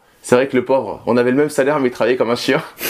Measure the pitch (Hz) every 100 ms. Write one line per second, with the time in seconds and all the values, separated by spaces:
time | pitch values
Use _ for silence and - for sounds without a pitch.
0 | _ _ - 123 135 127 123 135 107 -
1 | - 120 123 131 147 147 135 151 127 -
2 | 117 123 113 120 - - - -